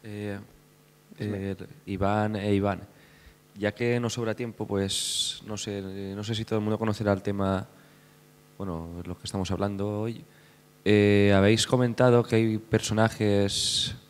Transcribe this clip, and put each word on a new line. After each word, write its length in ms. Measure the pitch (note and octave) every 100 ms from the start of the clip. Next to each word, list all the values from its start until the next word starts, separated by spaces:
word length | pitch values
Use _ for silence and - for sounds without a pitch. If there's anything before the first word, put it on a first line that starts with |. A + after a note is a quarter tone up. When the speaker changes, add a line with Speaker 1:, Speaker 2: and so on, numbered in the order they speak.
Speaker 1:
Eh, 340 | A2+ G#2 G#2 G2+ G#2 _ _ _ _ _ _ -
Speaker 2:
Dime. 340 | G#2 G2+ G2
Speaker 1:
eh, 40 | F#2+ - - -
Iván, 480 | F#2+ G2 G#2 G#2+
eh, 180 | G#2+ G#2
Iván, 260 | G2+ G2+ F2+ G2 - _ _ - _ _
ya 180 | G2 G#2
que 280 | - A#2+ A#2+
no 100 | A#2
sobra 240 | A#2+ A2+
tiempo, 320 | G#2+ A#2+ G#2+ G2+
pues, 760 | G2+ G2 - - - - - -
no 100 | G#2
sé, 220 | - G2+
eh, 340 | F#2+ G2 G2 G2
no 80 |
sé 100 | G#2
si 100 | G#2+
todo 140 | A2+ A2
el 60 |
mundo 120 | G#2+ G#2+
conocerá 360 | A2 G2+ G#2+
el 100 | G2
tema, 460 | G#2 G2+ F#2+ F#2+ A2+ - - _ _ _ _ _ _ _
bueno, 300 | G2 E2 E2+ E2+
lo 120 | F2 F2
que 80 |
estamos 260 | - G2 F#2
hablando 480 | F#2 G2+ G2 G2+ G#2
hoy. 240 | A2 A#2 - _ _ _ _ _
Eh, 480 | G2 G#2 G#2 G2+ G2+ G2
habéis 320 | G2+ A2+ -
comentado 560 | B2+ B2 A2+ B2+ A#2+
que 100 | A#2
hay 240 | A2+ A2+ A2
personajes 1400 | - A2+ - G#2+ A2+ - G#2+ G2+ G2 - - - - -